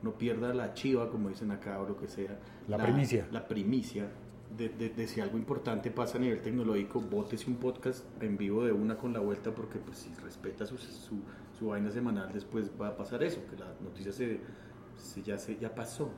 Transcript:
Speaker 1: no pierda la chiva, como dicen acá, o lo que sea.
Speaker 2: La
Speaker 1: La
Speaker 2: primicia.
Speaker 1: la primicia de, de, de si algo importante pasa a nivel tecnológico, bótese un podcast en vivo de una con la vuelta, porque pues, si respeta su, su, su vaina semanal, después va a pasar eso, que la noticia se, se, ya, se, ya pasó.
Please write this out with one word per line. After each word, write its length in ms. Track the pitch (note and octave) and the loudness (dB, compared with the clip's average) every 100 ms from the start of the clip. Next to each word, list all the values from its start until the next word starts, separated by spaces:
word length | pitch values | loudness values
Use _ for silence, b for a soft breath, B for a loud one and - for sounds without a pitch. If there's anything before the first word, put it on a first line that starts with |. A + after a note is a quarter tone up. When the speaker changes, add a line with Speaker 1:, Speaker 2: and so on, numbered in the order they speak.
Speaker 1:
no 80 | G#2+ | -4
pierda 400 | G#2 A#2+ G#2+ B2 | 0 0 2 2
la 200 | B2+ G#2 | 2 0
chiva, 360 | - C3+ C3 A#2 | 0 4 4 4
como 200 | A#2 G2+ | 2 0
dicen 220 | F#2+ G#2+ | 0 -2
acá, 300 | G2 G#2 G2 | -2 -2 -2
o 60 | G2 | -2
lo 100 | G2 | -2
que 100 | - | -4
sea. 300 | - G2 G2+ B B - | -4 -4 -4 B B 0
Speaker 2:
La 100 | G#2+ | 4
Speaker 1:
La 60 | |
Speaker 2:
primicia. 440 | A2+ C3+ C3+ A#2 F#2 | 6 6 6 4 2
Speaker 1:
la 160 | A2+ - | -4 0
primicia 600 | G#2 G2 C3 G#2+ G2+ G#2 - - - - A2 | 2 4 4 2 -2 -4 -6 -14 -16 -12 -2
de, 140 | A2+ | -2
de, 200 | - A2+ | 0 -2
de 180 | A2+ A2 | 0 -2
si 120 | - | 0
algo 180 | G2+ A2+ | 0 0
importante 520 | A2 C#3 - A2 A2+ | 0 0 2 0 0
pasa 280 | A#2 A#2+ - | 0 0 4
a 40 | |
nivel 200 | B2+ A2 | 4 4
tecnológico, 580 | - B2 A2+ G#2 G2+ B2 | 2 2 4 4 4 0
bótese 480 | G#2+ G2+ G#2 G#2+ - | 2 0 0 -2 0
un 60 | A#2+ | 2
podcast 480 | B2+ B2 B2+ B2 - - | 2 2 -2 -2 -6 -4
en 160 | A2 G2+ | 0 2
vivo 260 | G2+ G#2 A#2+ | 4 4 6
de 60 | |
una 260 | G#2 G#2+ A2 | 6 4 2
con 160 | B2 | 0
la 60 | A2+ | 2
vuelta, 320 | G#2 G2+ A2+ | 2 2 -2
porque 280 | A2 A2 F#2+ | -4 -4 -6
pues, 180 | - - | -8 -12
si 160 | - - | -12 -12
respeta 420 | - - G2 - G#2 | -12 -8 -8 -4 -6
su, 120 | B2+ | -6
su, 380 | - - - G#2 G2 B B - | -10 -12 -6 -6 -6 B B -4
su 100 | A2 | 0
vaina 220 | G2+ G#2 | 2 2
semanal, 380 | A#2 A#2+ G#2 F#2+ | 2 2 2 0
después 360 | G2+ G2 A2+ G2+ - | -4 -2 0 0 0
va 100 | G#2 | -2
a 80 | - | -2
pasar 260 | G2 A#2+ | -4 2
eso, 160 | E3 - - | 2 2 -6
que 80 | G2 | -10
la 100 | F#2 D#2+ | -10 -8
noticia 280 | G2 - F#2+ | -10 -6 -6
se, 280 | A2 B2 G#2 B B B B - - | 0 0 0 B B B B -16 -14
se, 260 | - - | -12 -8
ya, 140 | F#2+ G2+ | -2 -2
se, 200 | - G#2+ | -2 -4
ya 160 | A2+ | -4
pasó. 360 | - A2 - C#3+ | -4 -6 -2 -4